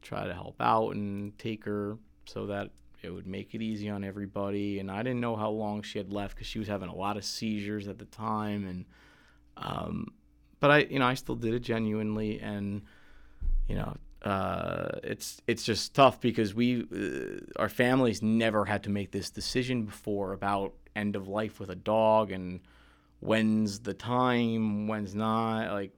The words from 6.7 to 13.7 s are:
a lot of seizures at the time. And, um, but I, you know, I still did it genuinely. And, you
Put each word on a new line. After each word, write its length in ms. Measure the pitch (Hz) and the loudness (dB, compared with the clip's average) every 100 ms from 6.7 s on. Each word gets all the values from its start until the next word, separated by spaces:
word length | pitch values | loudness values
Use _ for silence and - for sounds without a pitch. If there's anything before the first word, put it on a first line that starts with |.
| 101 90 | -4 -4
a 60 | 85 | -4
lot 220 | 98 104 | -4 -4
of 80 | - | -4
seizures 640 | - 110 107 101 107 101 | -4 -2 -2 -2 -4 -6
at 120 | 104 | -10
the 60 | 104 | -12
time. 600 | - 110 107 107 104 95 | -8 -2 -2 0 -2 -4
And, 200 | 90 - - - - - - - - | -6 -10 -16 -20 -20 -20 -20 -20 -10
um, 560 | 50 - 50 50 50 - _ _ _ - | -6 -4 -4 -6 -8 -12 _ _ _ 2
but 100 | 143 | 6
I, 60 | 147 - | 8 6
you 80 | 135 | 2
know, 80 | 123 | 2
I 80 | |
still 220 | 127 - 120 | 0 -4 -2
did 180 | 117 | 0
it 60 | 117 | -2
genuinely. 800 | 117 113 110 107 107 107 107 107 | 0 0 0 0 -2 -2 -2 -4
And, 420 | 107 104 101 101 - - - - - - - - | -4 -4 -4 -6 -10 -20 -20 -20 -18 -2 2 4
you 80 | - | 4